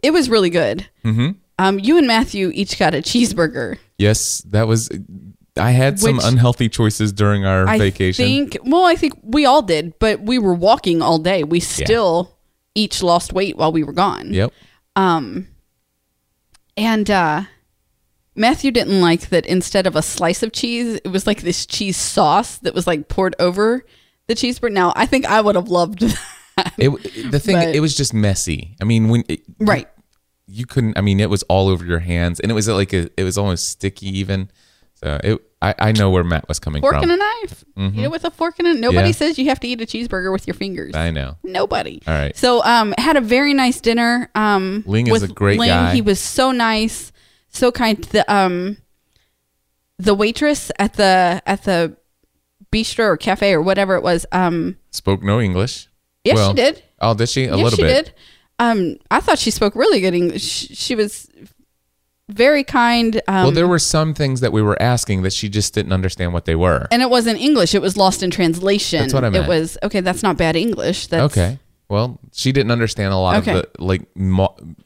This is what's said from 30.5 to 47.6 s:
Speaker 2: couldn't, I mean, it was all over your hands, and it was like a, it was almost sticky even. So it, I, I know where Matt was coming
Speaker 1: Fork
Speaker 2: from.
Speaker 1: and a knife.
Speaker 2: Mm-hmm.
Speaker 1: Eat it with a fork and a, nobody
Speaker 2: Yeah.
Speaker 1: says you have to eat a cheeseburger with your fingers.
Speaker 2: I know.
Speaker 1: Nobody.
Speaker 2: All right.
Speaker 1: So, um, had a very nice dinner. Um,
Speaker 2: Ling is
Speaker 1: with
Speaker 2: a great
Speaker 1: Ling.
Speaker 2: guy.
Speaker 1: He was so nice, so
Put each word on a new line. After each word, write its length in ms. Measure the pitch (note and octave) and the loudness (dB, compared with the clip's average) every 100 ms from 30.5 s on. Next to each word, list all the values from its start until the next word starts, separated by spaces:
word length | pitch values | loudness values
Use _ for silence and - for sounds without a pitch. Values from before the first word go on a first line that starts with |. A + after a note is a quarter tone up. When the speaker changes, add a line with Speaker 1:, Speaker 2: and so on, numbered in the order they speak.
| G2 B2 | -12 -4
Speaker 2:
couldn't, 320 | - A2+ - | 0 0 0
I 40 | |
mean, 180 | G2+ G2 | 2 2
it 100 | G2+ | 2
was 140 | G2+ | 0
all 240 | - F#2+ G2 | 0 2 2
over 180 | F#2 F2 | 0 -2
your 140 | E2+ | -4
hands, 400 | F2 F2 F2 E2+ | -2 -2 -2 -2
and 100 | G2+ | -2
it 60 | A2 | 0
was 140 | G#2+ | 0
like 240 | G2 G2 | 0 0
a, 160 | F#2+ E2+ - | 0 -2 -4
it 60 | F#2 | -2
was 120 | F#2 | 0
almost 300 | G2+ F2 - | -2 -2 -6
sticky 400 | - G2 - G2 F#2+ | -6 -8 -8 -8 -6
even. 300 | G2 G2 F#2+ _ _ _ _ _ | -4 -4 -6 _ _ _ _ _
So 240 | - C#2+ | -8 -4
it, 180 | - A2 _ _ | -2 -4 _ _
I, 100 | G2 - | -4 0
I 120 | G#2+ | 0
know 160 | A2 G2 | 4 4
where 120 | F#2 | 2
Matt 240 | E2+ E2 - | 2 -2 -2
was 120 | D2+ | -6
coming 220 | - D2 | -4 -2
Speaker 1:
Fork 120 | C4+ | 0
Speaker 2:
from. 100 | C#2+ | 2
Speaker 1:
and 80 | E4+ | 2
a 40 | F4+ | 2
knife. 460 | G#4 A#4 G4 - _ - | 0 -4 -10 -14 _ -6
Speaker 2:
Mm-hmm. 240 | G3 G3+ | -4 -2
Speaker 1:
Eat 40 | |
it 80 | C4+ | -4
with 120 | E4 E4+ | -4 -8
a 40 | |
fork 280 | - E4 - | -4 -6 0
and 80 | F4 | 0
a, 60 | D4+ | 2
nobody 320 | A#3 - G3 | 2 2 2
Speaker 2:
Yeah. 60 | |
Speaker 1:
says 260 | - D4 D#4 | 2 -2 0
you 60 | C4+ | -2
have 140 | C4 | -2
to 60 | B3+ | -4
eat 140 | B3 | -6
a 40 | A3+ | -6
cheeseburger 460 | A3+ A#3 F#3+ F#3 | -8 -6 -6 -4
with 140 | F#3+ F#3+ | -4 -6
your 80 | |
fingers. 400 | E3+ G3 F3+ D2+ D#2 | -8 -8 -8 -8 -4
Speaker 2:
I 140 | E2 | -4
know. 280 | D#2 C2+ D#2+ | -4 -6 -10
Speaker 1:
Nobody. 580 | F#3+ F#3 G3+ - - - - | -8 -4 -2 -4 -6 -10 -4
Speaker 2:
All 80 | |
right. 220 | D#2 C#2+ - | -2 -2 0
Speaker 1:
So, 260 | B3 A#3+ | 2 2
um, 300 | - A#3 G#3+ G3 | 4 2 2 -2
had 160 | B3+ D4+ | 2 2
a 40 | |
very 320 | A3 B3 C#4+ C#4 | 2 2 2 2
nice 260 | B3+ B3 | 2 0
dinner. 480 | A3+ A#3 A#3 A#3+ B3 G#3+ | 0 0 0 0 -2 -2
Um, 480 | G#3+ G3+ F#3+ G3+ G3 | 0 0 0 -6 -2
Speaker 2:
Ling 220 | G#3+ - | 0 2
is 40 | |
Speaker 1:
with 100 | A3 | 2
Speaker 2:
a 100 | G3+ | 0
great 240 | - G2+ G#2 | -2 0 2
Speaker 1:
Ling. 100 | A#3 | 2
Speaker 2:
guy. 240 | F2 E2+ F2+ | 2 2 0
Speaker 1:
He 60 | |
was 180 | G#3 F#3+ | 0 -2
so 320 | - - C4 | -2 0 0
nice, 600 | B3+ A3+ A3 A3 A3 - _ _ _ _ | 2 0 0 -2 -4 -16 _ _ _ _
so 220 | - | 0